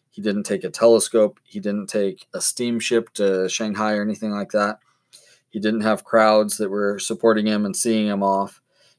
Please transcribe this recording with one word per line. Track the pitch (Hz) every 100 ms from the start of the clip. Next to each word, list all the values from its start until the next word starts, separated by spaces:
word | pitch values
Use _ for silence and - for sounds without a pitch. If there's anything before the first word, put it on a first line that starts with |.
| _
He | -
didn't | 104 101
take | 101 98
a | 90
telescope. | - 117 113 - 113 107 -
He | _ 104
didn't | 101 104 98
take | 107 101 95 -
a | -
steamship | - - 120 117 110 117 113
to | - 101 95 92
Shanghai | - 107 104 107
or | 107
anything | 104 104 110
like | 104 98
that. | 104 104 107 _ _ _ - _ _ _
He | 107
didn't | 107 110
have | 107 104
crowds | - 113 110 107 107 -
that | 104
were | 101 101 101
supporting | - 104 113 107 107
him | 107
and | 104 92
seeing | 120 110 107
him | 101
off. | 98 98 98 - _ _ _